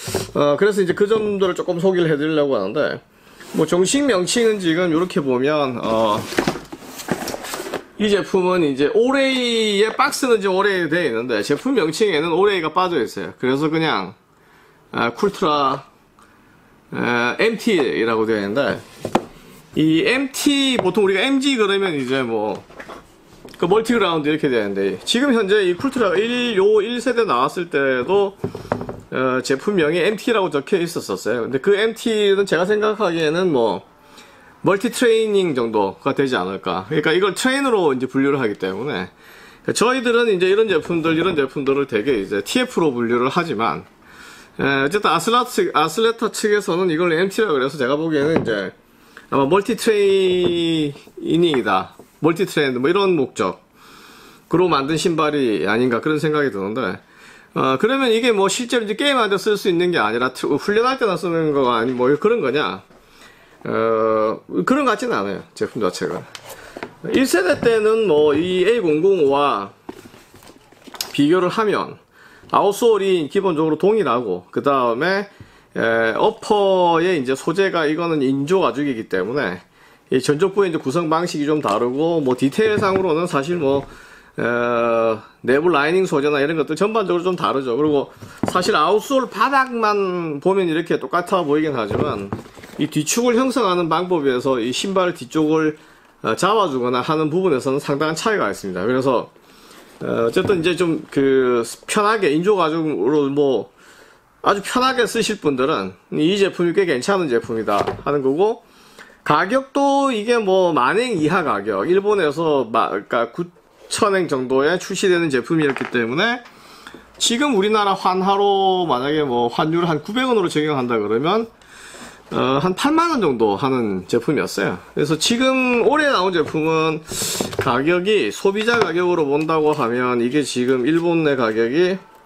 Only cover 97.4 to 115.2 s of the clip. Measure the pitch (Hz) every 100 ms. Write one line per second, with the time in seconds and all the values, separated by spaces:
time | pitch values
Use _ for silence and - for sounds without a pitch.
97.4 | 185 131 135 139 147 143 156 160 220 202
98.4 | 110 92 98 90 101 127 135 117 78 -
99.4 | - - - - - - - 117 117 180
100.4 | 185 185 165 165 175 156 - 143 135 131
101.4 | 127 120 113 - - 214 208 220 175 151
102.4 | 180 202 160 165 156 110 107 151 139 143
103.4 | 139 123 117 _ - - - - _ _
104.4 | - 202 - 254 254 247 214 226 214 208
105.4 | 151 131 135 135 95 - _ 151 156 202
106.4 | 190 - 175 165 180 127 127 196 165 117
107.4 | - 113 107 101 92 - - 143 131 143
108.4 | 208 240 - - - - - - - 151
109.4 | 185 262 269 285 277 277 277 220 208 240
110.4 | 202 190 180 147 123 185 247 190 151 185
111.4 | 151 101 101 98 127 190 202 208 151 143
112.4 | 165 143 113 113 87 98 - 123 117 -
113.4 | 175 - _ _ - - 208 190 160 135
114.4 | 127 131 147 180 - 190 196 175